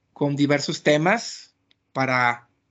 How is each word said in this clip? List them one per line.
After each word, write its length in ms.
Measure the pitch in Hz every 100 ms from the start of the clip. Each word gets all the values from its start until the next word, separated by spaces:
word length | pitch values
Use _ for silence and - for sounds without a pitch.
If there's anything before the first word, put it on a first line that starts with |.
| _
con 220 | - 143
diversos 480 | 143 143 147 156 156
temas 720 | - 147 170 220 - - - _ _ _ _
para 560 | 135 131 127 123 117 - _ _